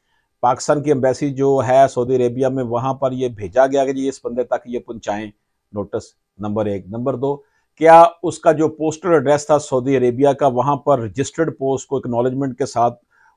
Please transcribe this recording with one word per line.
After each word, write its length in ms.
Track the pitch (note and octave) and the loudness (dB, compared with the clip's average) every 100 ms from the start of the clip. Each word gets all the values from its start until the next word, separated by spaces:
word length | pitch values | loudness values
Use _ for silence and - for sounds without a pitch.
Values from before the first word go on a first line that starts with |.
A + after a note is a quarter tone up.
| _ _ _ _ | _ _ _ _
पाकिस्तान 380 | B2 E3 - D3+ | -2 0 0 0
की 100 | C#3+ | 0
एम्बेसी 380 | C#3 C3 B2 D3 | 0 0 -2 -4
जो 300 | C3 C#3 C3+ | -2 0 2
है 280 | A#2+ C3 C3+ | 2 4 4
सऊदी 280 | B2+ B2 B2+ | 2 -2 0
अरेबिया 340 | B2 A#2+ C3 | 0 0 -2
में, 140 | C3 | -2
वहां 300 | A#2+ A#2 C3 | -4 -4 -4
पर 200 | C3 C3 | -4 -4
ये 160 | B2+ B2+ | -4 -6
भेजा 380 | G#2+ G2 A#2+ C3+ | -6 -2 2 2
गया 180 | C3+ C3+ | 2 0
कि 80 | |
जी 140 | C3+ C3+ | -2 -6
इस 120 | C3 A#2+ | -6 -8
बंदे 180 | A#2+ | -6
तक 200 | A#2+ A#2+ B2 | -4 -6 -6
ये 120 | A#2+ | -10
पहुंचाएं 520 | - A#2 A2 G#2 G#2+ - _ _ _ | -10 -10 -8 -8 -10 -16 _ _ _
नोटिस? 400 | G#2 G2 A2+ - _ _ - | -10 -8 -8 -10 _ _ -12
नंबर 260 | G#2 G#2+ G#2 | -6 -4 -4
एक। 180 | G2 F2 | -6 -8
नंबर 260 | A2+ C3 B2 | -8 -6 -4
दो, 280 | C#3 C#3+ _ _ _ _ | -6 -6 _ _ _ _
क्या 260 | D#3 E3 | 8 10
उसका 500 | E3+ - E3+ D3 E3+ | 8 4 -6 0 0
जो 140 | D3+ D#3 | 2 0
पोस्टल 460 | D#3 D#3 - F#3+ | -2 -6 -4 0
एड्रेस 340 | D#3+ C3 D3 - | 2 2 0 2
था 60 | D3 | 0
सऊदी 380 | - C3 B2+ C3+ | 0 -4 0 2
अरेबिया 380 | B2 A#2+ C#3 | 0 2 2
का, 140 | C3+ C#3+ | 2 0
वहां 300 | B2 C3+ C#3 | 0 -2 -2
पर 220 | - C3+ A2 | 0 0 -2
रजिस्टर्ड 460 | G#2+ C3 - D#3+ | -6 -6 -4 -4
पोस्ट 360 | - C3+ C3 - | -2 -4 -4 -4
को 120 | C3 | -6
एक्नॉलेजमेंट 580 | B2+ A#2 B2+ C3 C#3 B2 | -4 -2 -2 -2 -6 -6
के 80 | C3 | -6
साथ 260 | A#2 A#2+ A#2+ _ _ _ | 0 -2 -2 _ _ _